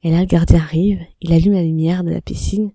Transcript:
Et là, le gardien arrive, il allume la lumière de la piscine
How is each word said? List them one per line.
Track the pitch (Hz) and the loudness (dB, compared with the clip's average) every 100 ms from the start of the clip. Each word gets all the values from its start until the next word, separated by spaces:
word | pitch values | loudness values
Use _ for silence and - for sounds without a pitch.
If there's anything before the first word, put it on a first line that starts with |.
Et | 165 | 2
là, | 165 | 0
le | 185 | 2
gardien | 170 165 170 | 2 2 0
arrive, | 156 160 196 190 165 _ | 0 -2 0 -2 -8 _
il | 165 | 0
allume | 165 180 | 2 4
la | 196 | 2
lumière | 165 160 160 180 | 0 0 -2 -2
de | 170 | -4
la | 165 | -6
piscine | - - - 202 214 | -8 -6 -4 -2 -4